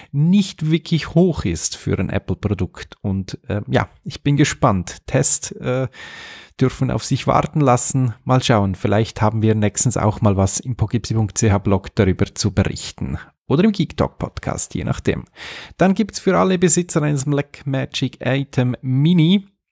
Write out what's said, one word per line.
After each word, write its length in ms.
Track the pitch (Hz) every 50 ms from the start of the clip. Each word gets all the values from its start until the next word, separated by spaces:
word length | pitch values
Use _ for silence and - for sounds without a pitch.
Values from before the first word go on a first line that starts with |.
| - -
nicht 600 | - 143 151 170 185 208 190 - - - 156 156
wirklich 420 | 165 165 - - 170 151 - - -
hoch 320 | 165 185 185 147 - -
ist 320 | 92 82 76 - - -
für 220 | - - 101 98 92
ein 100 | 95 -
Apple-Produkt. 840 | - 98 - - 92 - - 101 104 - 92 - - - - - - _
Und, 360 | - 101 95 98 92 - - - _
äh, 140 | - 95 104 -
ja, 220 | - 123 117 95 - _ _ -
ich 180 | 175 - - -
bin 140 | 143 147
gespannt. 680 | 143 151 - - - - 127 98 92 87 - - - -
Test, 480 | - - 135 139 - - - - - -
äh, 320 | - - 127 127 131 131 127 - - - - - - - - - - - - _ -
dürfen 300 | 135 127 - - 135 123
auf 120 | 127 120 -
sich 240 | - 139 - -
warten 320 | 143 131 - 147 - - 156
lassen. 540 | 147 131 123 123 - - - 135 131 120 104 - -
Mal 180 | 127 127 127
schauen, 320 | - - 123 104 101 98 92
vielleicht 480 | - - 107 101 107 110 - - -
haben 200 | 104 107 110 110
wir 120 | 104 110 107
nächstens 440 | 107 104 101 - - - 127 -
auch 240 | - - 107 - -
mal 160 | - 104 98
was 240 | 95 98 98 - -
im 160 | - 127 120
pogipsi 360 | - 117 - - 113 - - 113
punkt 240 | 113 110 98 -
c 140 | - 117 110
h 60 | 98
Blog 360 | 101 - 101 98 95 - - -
darüber 380 | - 101 92 90 - 98 - -
zu 200 | - - 101 87
berichten. 640 | - 95 - - - - - - - - 67 69 - - - _ _ _ -
Oder 160 | 131 151 185
im 80 | 226 208
Geek 240 | - 156 - -
Talk 200 | - - - -
Podcast, 580 | - - - - - - - - - - - -
je 100 | - -
nachdem. 400 | - - - - - - - - _ _ - - - - - - - -
Dann 180 | - 165 190 196
gibt's 280 | 214 220 196 - -
für 180 | - 190 180 170
alle 180 | 185 185 185
Besitzer 440 | 180 185 170 - 180 175 175 - 165
eines 240 | 151 147 147 139 127
Blackmagic 1000 | 147 143 143 143 _ - - - 135 135 135 131 - - - 139 127 - - -
Item 520 | 123 131 135 135 - - - 123 123 120 -
Mini, 640 | - 127 127 135 147 165 180 170 156 165 196 208 196 - _ _ _ _